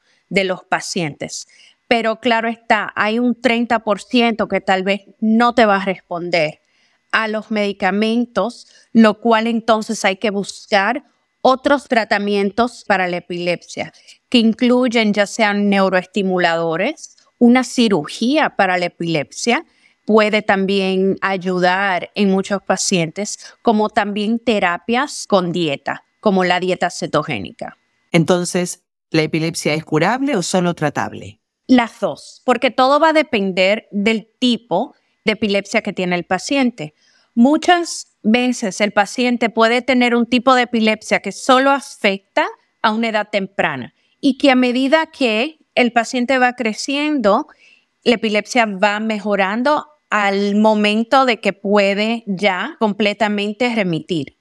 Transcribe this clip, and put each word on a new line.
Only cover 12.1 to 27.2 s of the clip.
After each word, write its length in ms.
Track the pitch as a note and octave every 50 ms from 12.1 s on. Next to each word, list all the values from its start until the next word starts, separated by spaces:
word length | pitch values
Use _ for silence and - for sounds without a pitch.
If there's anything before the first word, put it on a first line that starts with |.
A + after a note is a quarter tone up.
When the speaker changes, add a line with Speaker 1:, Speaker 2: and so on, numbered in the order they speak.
| A3 G3+ G3+ G3+ G#3 G3+ G3 G3+ F#3+ - A3+ B3 - - -
Speaker 1:
para 220 | - G#3 F#3+ F#3 F3+
la 80 | F3
epilepsia, 800 | F3 E3+ - F3+ F3 F3 F3 F3 E3 - - - - - D#3+ - _ _ - - _ _ -
que 80 | -
incluyen 800 | B3 A3 A3+ G#3 - B3+ A#3+ B3 B3 B3+ C4 G#3+ A#3+ A3+ G#3+ G3+
ya 100 | G#3 G3+
sean 460 | G3 - - A3 G#3 G3+ G3+ G3+ G3+
neuroestimuladores, 1500 | G3 G3 G3 F#3+ F#3 F#3 F3+ - - A3 G3 F#3 F#3 F3+ F3 E3+ E3 E3 E3+ E3 D#3+ E3 F#3+ C4 D#4 - - - _ _ _ _ _ -
una 260 | B3 A#3+ A#3+ B3 B3+
cirugía 840 | - - - A#3+ A3+ G3 D#3+ D3+ - - - A3+ A#3+ C#4 D#4 C#4 G3+ -
para 200 | - G3+ F#3 F#3
la 100 | F3+ F3+
epilepsia, 800 | F3 - - F3 E3+ E3 D3+ C3+ - - - - A#3+ A#3 D4+ D#4+ _ _ _ _ _ _ _ _
puede 380 | - G#3+ A3 G#3+ G#3+ G#3 G#3+ G#3
también 720 | - G#3 F#3+ F#3+ F#3+ G3+ G3 F#3+ F#3+ F#3+ F#3 F#3+ G3 F#3+ - -
ayudar 880 | F#3+ G3 G3 E3+ F#3 F#3 F3+ F3+ F3+ F3+ F#3+ G3 G3+ F#3 F3 - - -
en 160 | - G#3 G3
muchos 300 | F#3+ F#3+ F#3+ - G3+ F#3+ -
pacientes, 760 | - G3 F#3+ - - G3+ F3+ E3 D#3+ - - G3+ G#3 - - - - - _ -
como 260 | B3 A3 G#3+ G#3+ G#3+
también 500 | - A#3 G#3 G#3 G3+ G#3+ G#3 G3+ A#3 A#3
terapias 880 | - - A3+ G#3 F#3 F3+ F3 F3 - - A3+ A#3+ C4+ D4 - - -
con 240 | - - F#3+ F3+ E3+ E3
dieta, 520 | F3+ E3+ D3+ C#3 C3 - - C3 - - _ _ _
como 240 | - A3 G3 F#3 F#3
la 160 | F3 F3+ F3+
dieta 300 | F3 F3+ F3+ E3+ - F3
cetogénica. 880 | - - - D#3 - D3+